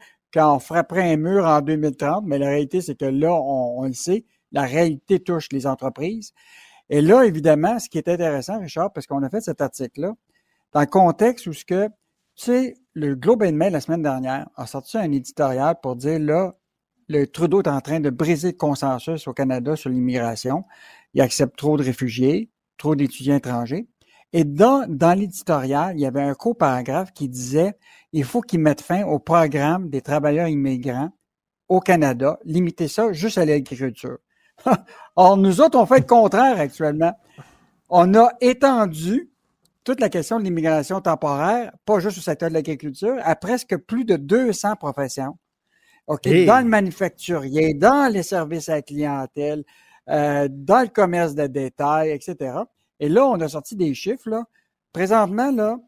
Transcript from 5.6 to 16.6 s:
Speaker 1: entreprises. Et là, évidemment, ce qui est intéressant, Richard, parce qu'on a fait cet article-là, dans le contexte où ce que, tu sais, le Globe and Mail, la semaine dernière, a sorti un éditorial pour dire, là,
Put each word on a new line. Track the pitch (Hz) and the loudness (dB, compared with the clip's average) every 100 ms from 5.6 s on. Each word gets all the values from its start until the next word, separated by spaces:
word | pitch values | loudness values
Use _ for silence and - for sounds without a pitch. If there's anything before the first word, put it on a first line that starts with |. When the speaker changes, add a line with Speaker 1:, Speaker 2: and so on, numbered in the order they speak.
| 135 | -4
Speaker 1:
entreprises. | 131 131 127 165 226 208 _ _ - - _ _ | -4 -6 -6 -8 -8 -14 _ _ -20 -20 _ _
Et | 147 | 2
là, | 160 240 | 6 6
évidemment, | 233 156 156 151 175 240 | 6 4 2 4 2 -2
ce | - | -6
qui | 226 | -6
est | - | -4
intéressant, | 175 170 143 123 214 | -2 -2 -2 -6 -10
Richard, | 165 156 196 | -8 -4 -4
parce | 156 - | -6 -6
qu'on | 143 | -4
a | 135 | -4
fait | 214 | -4
cet | 190 143 | -6 -4
article-là, | 139 - 123 - 175 226 _ _ _ _ _ | -6 -6 -10 -6 -8 -8 _ _ _ _ _
dans | 143 | -2
le | 143 | 2
contexte | 190 180 - 226 240 170 | 4 4 4 0 0 -8
où | |
ce | 156 - | -12 -6
que, | 185 214 | -4 -4
tu | - _ _ _ - - | -6 _ _ _ -10 -2
sais, | 247 254 - _ | 0 -2 -8 _
le | 160 147 131 | -6 -4 0
Globe | 156 233 | 2 2
and | 196 | 2
Mail, | 151 196 | 2 0
la | 156 | -2
semaine | - 165 | -4 -4
dernière, | 147 131 131 135 151 - | -2 -4 -6 -6 -10 -14
a | 123 | -12
sorti | 139 - 226 | -12 -8 -6
un | 170 | -2
éditorial | 139 123 - 135 127 151 170 | -4 -6 -2 -2 0 0 -2
pour | 131 123 | -6 -4
dire, | 143 160 | -4 -2
là, | 151 160 190 - | 0 0 -2 -6